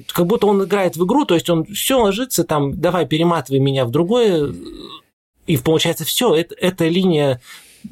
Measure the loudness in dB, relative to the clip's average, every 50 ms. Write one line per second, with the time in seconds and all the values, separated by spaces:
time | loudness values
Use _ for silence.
0 | -6 -6 -2 -2 0 0 0 2 2 2 2 2 2 0 0 0 0 0 0 -2
1 | -2 0 2 2 2 2 2 0 2 0 0 -2 -2 -4 -6 -6 -2 0 2 2
2 | 2 2 0 -2 -4 -4 -2 -2 -2 0 0 -2 -2 -2 -2 -2 -2 0 0 0
3 | -2 -2 0 0 2 2 0 0 -2 -2 0 0 2 2 0 0 0 0 0 0
4 | 0 2 2 2 2 2 2 2 0 -2 -4 -8 -12 -16 -16 -16 -18 -18 -20 -20
5 | -20 _ _ _ _ _ _ _ _ -2 -2 0 0 2 2 2 2 0 -2 -4
6 | -6 -6 -4 0 2 2 2 2 0 -2 -6 -4 -2 -2 -2 0 0 0 0 2
7 | 2 2 2 2 2 2 0 -2 -6 -14 -20 -20 -20 -20 -20 _ -20 -20